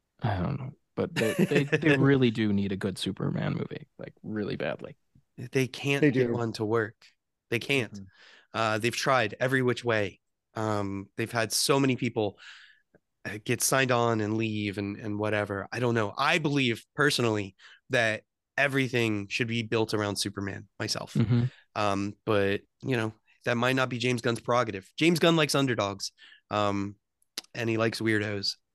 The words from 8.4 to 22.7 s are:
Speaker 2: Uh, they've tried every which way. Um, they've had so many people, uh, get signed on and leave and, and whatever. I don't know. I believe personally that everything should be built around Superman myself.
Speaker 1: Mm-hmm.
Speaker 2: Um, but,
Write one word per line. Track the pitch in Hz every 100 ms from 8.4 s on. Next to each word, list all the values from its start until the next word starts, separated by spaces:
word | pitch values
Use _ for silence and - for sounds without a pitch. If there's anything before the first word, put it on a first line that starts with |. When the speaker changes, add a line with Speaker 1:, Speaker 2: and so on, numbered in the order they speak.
| _
Speaker 2:
Uh, | 110 113 107
they've | 117
tried | - 143 127 104 -
every | 127 131
which | 123 117
way. | 120 110 95 - _ _ _ 113
Um, | 107 104 98 98 98 -
they've | 110
had | 117 110
so | - - 139
many | 139 123
people, | 123 117 104 - - - - _ _ _ _ _
uh, | - 107
get | - 117
signed | - 135 127
on | 120 120 110
and | 104 113
leave | 113 107 104 98
and, | 101 104
and | 110 104
whatever. | 107 104 104 98 95
I | -
don't | 123
know. | 117 101 -
I | 147 175
believe | 151 143 123 113 -
personally | - 143 - 120 107 98 - - - -
that | 127 110 107 - _ _ -
everything | 139 135 131 123 113 104 98
should | - 117
be | 117
built | 110 113 110
around | 107 104 95
Superman | 98 98 98 101 104 -
myself. | 107 - -
Speaker 1:
Mm-hmm. | - 107 120 123 - _ -
Speaker 2:
Um, | 104 98 101 - -
but, | 104 98 101 -